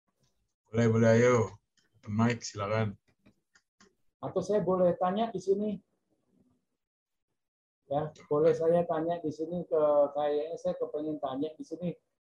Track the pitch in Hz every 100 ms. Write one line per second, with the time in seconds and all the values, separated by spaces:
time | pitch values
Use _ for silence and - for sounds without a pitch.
0 | _ _ _ _ _ _ _ 110 117 113
1 | 113 113 123 120 101 - _ _ _ _
2 | - 104 117 117 - 101 101 110 107 98
3 | _ _ _ _ _ _ _ _ _ _
4 | _ _ 135 185 175 208 175 185 180 170
5 | 180 196 226 190 190 196 214 208 - _
6 | _ _ _ _ _ _ _ _ _ _
7 | _ _ _ _ _ _ _ _ - 139
8 | 156 - - 147 160 156 165 170 170 160
9 | 165 170 156 147 160 175 170 160 151 147
10 | 143 143 147 147 156 165 180 175 156 151
11 | 156 147 139 131 156 - 143 160 175 160
12 | _ _